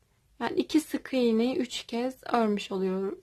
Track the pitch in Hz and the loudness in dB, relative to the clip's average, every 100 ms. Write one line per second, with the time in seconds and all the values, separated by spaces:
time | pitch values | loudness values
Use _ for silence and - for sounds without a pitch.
0 | _ _ _ - 233 - 254 311 - - | _ _ _ -6 -2 0 2 2 0 -4
1 | - 262 240 220 240 262 240 - - 233 | -2 2 4 4 2 0 -2 -6 -6 -4
2 | 254 254 - 240 220 208 - 196 190 185 | -4 -6 -2 2 2 0 -2 -4 -2 -2
3 | 196 339 | -4 -4